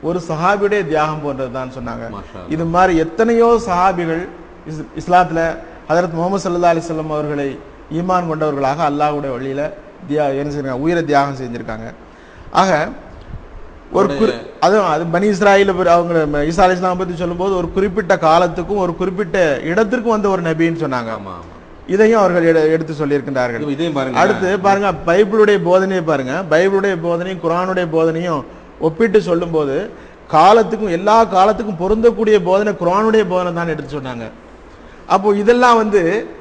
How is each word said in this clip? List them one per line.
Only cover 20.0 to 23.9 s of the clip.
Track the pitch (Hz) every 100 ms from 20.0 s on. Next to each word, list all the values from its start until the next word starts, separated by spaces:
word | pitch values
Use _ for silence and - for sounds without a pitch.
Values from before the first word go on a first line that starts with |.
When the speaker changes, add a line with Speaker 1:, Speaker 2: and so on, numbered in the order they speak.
| 226
Speaker 1:
வந்த | 214 202
ஒரு | 185
நபின்னு | 170 160 165 156
சொன்னாங்க. | 151 127 113
Speaker 2:
ஆமா, | 110 98
ஆமா. | 87 85 - - - -
Speaker 1:
இதையும் | 190 220 226
அவர்கள் | 190 175
எடு-, | 165 165 156
எடுத்து | 160 160 151 147
சொல்லியிருக்கின்றார்கள். | 143 131 131 123 117
Speaker 2:
இது, | 147
இதையும் | 139 170